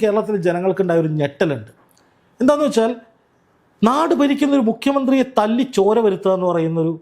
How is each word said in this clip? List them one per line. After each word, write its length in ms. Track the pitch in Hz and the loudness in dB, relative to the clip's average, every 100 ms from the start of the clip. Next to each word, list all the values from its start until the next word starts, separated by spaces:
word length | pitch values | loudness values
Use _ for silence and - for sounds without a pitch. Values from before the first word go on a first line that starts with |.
കേരളത്തിലെ 360 | 214 208 190 202 175 | 0 0 -2 -2 -2
ജനങ്ങൾക്കുണ്ടായ 540 | 170 190 185 180 170 | 0 -2 0 0 0
ഒരു 60 | 160 151 | 0 -2
ഞെട്ടലുണ്ട്. 500 | 143 - 175 127 107 - _ _ _ _ _ _ | -4 -2 -4 -4 -10 -20 _ _ _ _ _ _
എന്താണെന്ന് 260 | 262 294 294 | 0 2 2
വെച്ചാൽ 240 | 226 226 247 - _ _ _ _ _ _ _ 214 | 0 0 -4 -14 _ _ _ _ _ _ _ 0
നാട് 240 | 277 320 240 | 2 0 0
ഭരിക്കുന്ന 320 | 285 285 285 277 | 0 0 0 2
ഒരു 60 | 220 | 0
മുഖ്യമന്ത്രിയെ 540 | 220 277 277 262 269 254 226 | -2 -2 -2 0 0 0 0
തല്ലി 260 | 214 240 269 - | 0 0 -2 0
ചോര 180 | 190 220 214 | 2 2 2
വരുത്തുക 280 | 185 190 185 | 0 0 0
എന്ന് 100 | 180 | 0
പറയുന്നൊരു, 420 | 170 160 165 160 160 | 0 -2 -2 -2 -4